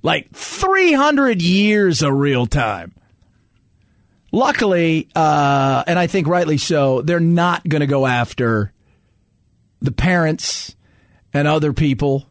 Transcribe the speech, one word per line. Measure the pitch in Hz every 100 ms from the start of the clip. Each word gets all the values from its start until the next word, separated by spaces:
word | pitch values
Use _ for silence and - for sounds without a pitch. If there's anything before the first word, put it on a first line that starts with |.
Like, | - 160 -
three | - - - 381 381 370
hundred | 285 294 285 269 208
years | 170 190 208 208 196 143
of | 147
real | 139 143 127 120
time. | 143 117 98 85 _ _ _ _ _ _ _ _ _ _ _ _ _ _
Luckily, | 208 262 269 214 175 165 160 -
uh, | - 156 147 143 139 135 131 -
and | 175
I | 170
think | 190 151
rightly | 175 160 147
so, | - 160 135 131
they're | 151 175
not | 165 170 175 170 -
gonna | 151 143
go | 139 135
after | 123 120 - 120 110 104 _ _ _ _ _ _ _ _ _ _ _
the | 131
parents | - 165 180 160 165 - - - - _ _ _ _ _
and | 143 147
other | 156 151
people | 135 156 131 143 135 -